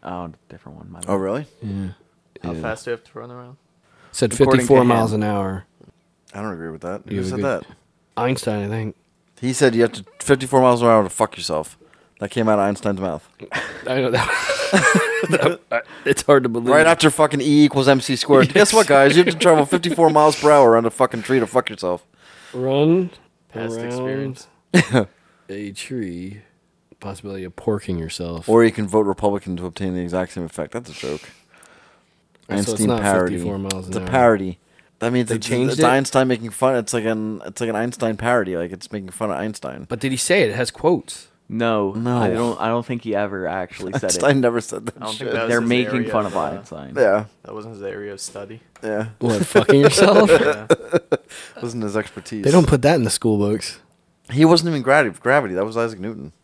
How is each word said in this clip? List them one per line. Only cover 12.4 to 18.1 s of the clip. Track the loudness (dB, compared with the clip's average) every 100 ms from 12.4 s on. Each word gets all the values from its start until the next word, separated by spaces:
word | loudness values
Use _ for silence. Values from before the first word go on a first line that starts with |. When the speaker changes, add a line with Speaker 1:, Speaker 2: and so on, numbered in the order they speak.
| 0
Speaker 2:
out | 2
of |
Einstein's | 2 -2 -4 -4
mouth. | -6 -8 _ _
Speaker 3:
<laughs> | -12 -10 -10 -12 -6
I | -2
know | 0
that. | 0 -2 -4 -4 -4 0
<laughs> | 2 4 2 0 -4 -2
That, | 0 0 -2 _ -8 -8 -8
it's | -2 -2
hard | 4 4
to | 4
believe. | -2 2
Speaker 2:
Right | 4 4
after | 4 2
fucking | 4 0 2
E | 2 6
equals | 6 4 4
M | 2
C | 2